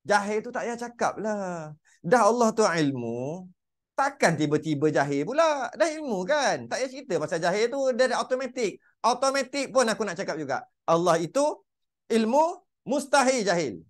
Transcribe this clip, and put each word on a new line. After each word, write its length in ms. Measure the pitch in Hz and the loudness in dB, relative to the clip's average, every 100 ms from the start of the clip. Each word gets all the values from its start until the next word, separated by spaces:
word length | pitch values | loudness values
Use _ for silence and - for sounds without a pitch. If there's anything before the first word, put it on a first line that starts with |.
Jahil 400 | 151 202 202 214 | 2 0 2 -4
tu 80 | 226 | -4
tak 160 | 240 | -8
payah 160 | 190 240 | -6 -6
cakap 400 | 240 240 165 - | -10 -4 -4 -2
lah. 560 | 208 208 190 175 156 151 _ _ | -6 -4 -6 -8 -10 -16 _ _
Dah 240 | - 240 | 2 4
Allah 240 | 202 240 226 220 | 6 4 2 4
tu 80 | |
ilmu, 800 | 214 170 147 131 117 117 131 175 185 _ _ _ _ | 2 4 0 0 -6 -6 -6 -8 -14 _ _ _ _
takkan 400 | - 269 - 202 160 | -2 -2 2 0 2
tiba-tiba 480 | 147 147 151 143 151 | 0 0 0 0 2
jahil 400 | 151 143 143 147 | 2 0 0 0
pula. 400 | 277 330 294 240 - | 2 2 2 -4 -2
Dah 120 | 320 | -2
ilmu 320 | 311 302 196 | -2 -4 -4
kan? 400 | 185 294 247 156 117 | 0 2 2 0 -4
Tak 80 | 214 | -6
payah 80 | 269 | -6
cerita 260 | 254 190 170 | -8 -4 -4
pasal 160 | 151 170 | -2 -2
jahil 320 | 175 202 233 | 0 0 0
tu, 120 | 277 269 | 0 0
dia 160 | 247 262 | 2 2
dah 160 | 247 | 2
automatik. 560 | - 254 269 254 208 - _ _ | -2 -4 -4 -4 -4 -6 _ _
Automatik 720 | 220 247 269 269 262 285 269 | 0 2 0 0 -4 -4 0
pun 160 | 226 240 | 2 2
aku 160 | 208 | 0
nak 120 | 208 170 | -4 -6
cakap 160 | 196 160 | -6 -6
juga. 320 | 143 127 - _ | -4 -6 -6 _
Allah 320 | - 165 175 165 | 0 2 4 2
itu 240 | 160 269 294 - _ _ _ _ _ | 2 0 0 -2 _ _ _ _ _
ilmu 480 | 226 220 269 330 370 _ _ | 0 2 2 2 -2 _ _
mustahil 600 | - 277 - 285 262 262 196 | -4 -4 2 2 4 2 0
jahil. 260 | 175 143 87 - | 0 -2 -6 -16